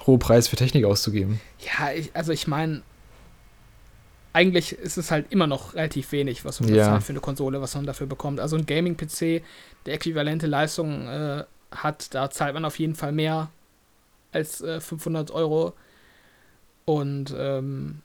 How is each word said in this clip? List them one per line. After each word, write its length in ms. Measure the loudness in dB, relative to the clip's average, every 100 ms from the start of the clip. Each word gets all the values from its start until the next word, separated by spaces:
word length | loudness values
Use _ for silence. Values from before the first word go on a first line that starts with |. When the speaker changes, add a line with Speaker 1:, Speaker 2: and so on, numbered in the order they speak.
| 6
Speaker 1:
hohe 120 | 6
Preise 320 | 8 6 6
für 60 | 2
Technik 280 | 4 6
auszugeben. 560 | 6 4 2 0 0 -2 -4 -14
Speaker 2:
Ja, 320 | -6 -2 -2
ich, 180 | -4 -6
also 180 | -4 -2
ich 160 | -2 0
mein, 340 | 0 0 -4 -8 -20 -20 -20 -20 -20 -20 -20 -20 -20 -20 -20 -20 -20 0
eigentlich 380 | 4 6 4 0
ist 260 | -6 -6 -4
es 120 | 0
halt 160 | -2 2
immer 160 | 2 2
noch 280 | 0 -6
relativ 380 | -4 -4 -4 -4
wenig, 320 | -2 -2 -4
was 160 | -6 0
man 80 | 4
Speaker 1:
Ja. 160 | 6
Speaker 2:
bezahlt 180 | 8 4
für 80 | 2
eine 80 | -6
Konsole, 420 | -6 -4 -2 -4
was 120 | -6 -6
man 100 | -6
dafür 220 | -6 -8
bekommt. 320 | -6 -6 -4
Also 160 | -2 -2
ein 100 | 0
Gaming-P 400 | 0 0 -2 -6
C, 360 | -4 0 -2 -4 -20 -20 -14 -8
der 80 |
äquivalente 520 | -6 -4 -2 -2 -2 0
Leistung, 600 | 0 0 -2 -4 -4 -6
äh, 360 | -6 -6 -6 -10 -16 -18
hat, 420 | -6 -4 -4 -6
da 160 | -4 -4
zahlt 240 | -2 -4
man 140 | -2 -4
auf 120 | -2
jeden 160 | -4
Fall 180 | -2 -2
mehr 360 | 0 0 -2 -4 _ _ _ _ _ _ _ _
als, 300 | -4 -4 -6
äh, 180 | -8 -8
fünfhundert 520 | -8 -8 -4 -4 -4
Euro. 420 | -2 0 2 0 -6 _ _ _ _ _ _ _ _ _ _
Und, 500 | -2 0 0 -4 -6
ähm, 680 | -6 -4 -4 -4 -6 -8 -10